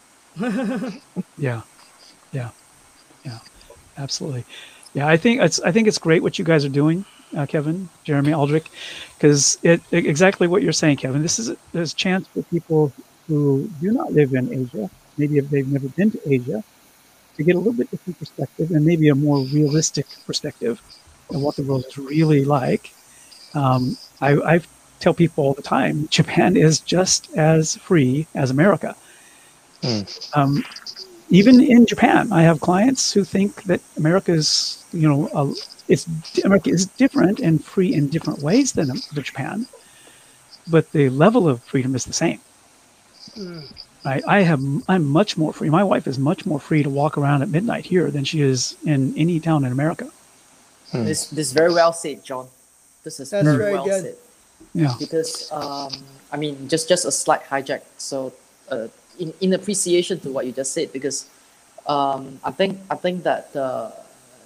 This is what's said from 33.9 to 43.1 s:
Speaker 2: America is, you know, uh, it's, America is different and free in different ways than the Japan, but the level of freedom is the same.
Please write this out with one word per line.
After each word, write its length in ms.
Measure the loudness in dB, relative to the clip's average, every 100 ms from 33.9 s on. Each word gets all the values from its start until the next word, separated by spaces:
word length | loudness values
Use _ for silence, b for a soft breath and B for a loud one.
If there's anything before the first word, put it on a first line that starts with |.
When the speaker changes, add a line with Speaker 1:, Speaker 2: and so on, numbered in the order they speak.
| -2
Speaker 2:
America 360 | 2 2 2
is, 520 | 0 0 -2 -4 -8 -8
you 160 | 0 2
know, 200 | 2 0
uh, 240 | -2 -4 -6 -14 -8 0
it's, 180 | 0 0 -10 -6 -2
America 260 | 2 2 2
is 160 | -2 -2
different 540 | 0 2 4 2 2
and 240 | 0 0
free 280 | 0 -2 0
in 140 | 0 0
different 320 | -2 -6 -6
ways 300 | 0 2 2
than 160 | -2 -4 -4 -8
the 100 | -10
Japan, 440 | -8 -8 -8 -8 -10 -16 b b b b b b _ -18 0
but 240 | 0 2
the 160 | 2 2
level 400 | 4 4 4 2
of 140 | 0
freedom 300 | -2 -2 -2
is 100 | -4
the 80 | -4
same. 280 | -4 -4 -4 _ _ _ _ _ _ _